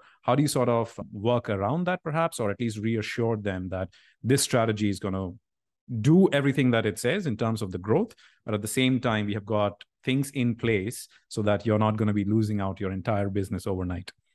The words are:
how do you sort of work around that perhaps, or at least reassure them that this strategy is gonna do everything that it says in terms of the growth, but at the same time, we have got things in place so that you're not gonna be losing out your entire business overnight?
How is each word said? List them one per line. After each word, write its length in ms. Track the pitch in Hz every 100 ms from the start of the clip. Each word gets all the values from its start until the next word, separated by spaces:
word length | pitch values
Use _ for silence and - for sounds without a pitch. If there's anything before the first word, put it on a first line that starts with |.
| - _
how 100 | -
do 80 | 131
you 60 | 147
sort 220 | 135 120
of 300 | 117 107 - -
work 400 | 104 110 120 -
around 320 | 101 101 160 180
that 160 | 180
perhaps, 380 | 143 156 165 -
or 100 | 104
at 100 | 98
least 200 | 117 107
reassure 580 | 110 113 104 - 117 107
them 320 | 101 92 92
that 200 | 92 95 _ _ _
this 180 | 113 139
strategy 480 | - 123 113 104 104
is 100 | 95
gonna 300 | 101 95 92 107 _ _ _ _ - 117
do 280 | 117 175 190
everything 400 | 143 139 135 127
that 160 | 113 107
it 140 | 104
says 260 | 123 196 160
in 100 | 107
terms 280 | 113 113
of 80 | 98
the 60 | 92
growth, 340 | 98 147 247 - - _ -
but 80 |
at 80 | 104
the 60 | 107
same 320 | - 127 131
time, 260 | 123 107 104
we 80 |
have 120 | 104 101
got 380 | 107 104 101 - _
things 260 | - 135 139
in 240 | 139 120 117
place 520 | 117 104 101 - - _ _
so 120 | -
that 240 | 104 101 113
you're 140 | 107
not 180 | 107 107
gonna 160 | 107
be 100 | 104
losing 380 | 98 110 107 104
out 180 | 95 92
your 120 | 98
entire 360 | 95 104 101 101
business 380 | 98 95 95 104
overnight? 460 | 92 90 87 - - _